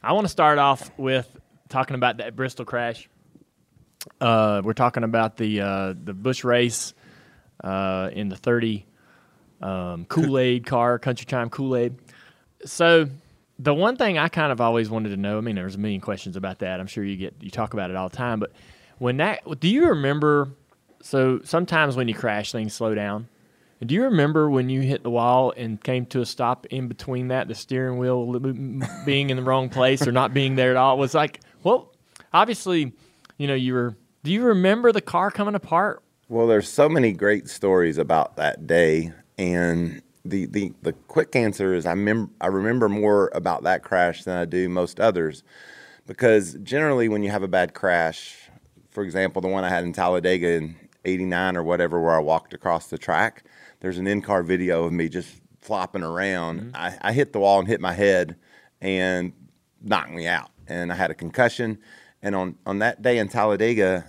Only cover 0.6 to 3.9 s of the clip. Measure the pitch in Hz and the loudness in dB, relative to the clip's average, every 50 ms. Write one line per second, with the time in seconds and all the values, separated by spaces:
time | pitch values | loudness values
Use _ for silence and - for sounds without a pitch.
0.6 | 139 139 135 131 - - - - 135 131 131 127 123 - _ - _ _ _ _ | 6 4 4 2 -2 -18 -12 -6 -2 0 0 0 -2 -4 _ -20 _ _ _ _
1.6 | _ _ - 131 127 - 139 127 123 123 107 117 101 117 113 110 131 131 - - | _ _ -2 -2 -2 -2 -2 0 0 0 0 -2 -8 -10 -6 -6 -6 -6 -6 -10
2.6 | 123 - - 120 120 120 113 - - _ _ _ _ _ _ - _ _ _ _ | -12 -6 -4 -4 -4 -4 -6 -8 -14 _ _ _ _ _ _ -20 _ _ _ _
3.6 | _ _ _ _ _ _ | _ _ _ _ _ _